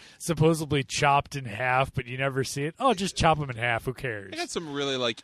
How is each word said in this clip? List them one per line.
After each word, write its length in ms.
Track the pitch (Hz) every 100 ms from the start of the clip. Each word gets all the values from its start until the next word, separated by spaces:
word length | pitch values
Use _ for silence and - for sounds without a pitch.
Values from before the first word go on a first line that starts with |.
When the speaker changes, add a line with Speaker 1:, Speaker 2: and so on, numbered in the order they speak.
| - -
Speaker 1:
supposedly 680 | - 156 160 160 156 143
chopped 500 | 131 - 147 143 -
in 100 | 143
half, 480 | 127 107 127 127 131
but 140 | - 123
you 100 | 127
never 280 | 135 135
see 180 | 123 143
it. 100 | 143 -
Oh, 160 | 262
just 220 | 202 190 -
chop 220 | 165 160
'em 100 | 139
in 60 | 113
half. 280 | 120 113
Who 100 | -
cares? 360 | 123 131 107 98
Speaker 2:
They 60 | 107
got 120 | 349
some 240 | - 160
really, 240 | 143 139 131
like, 240 | 123 113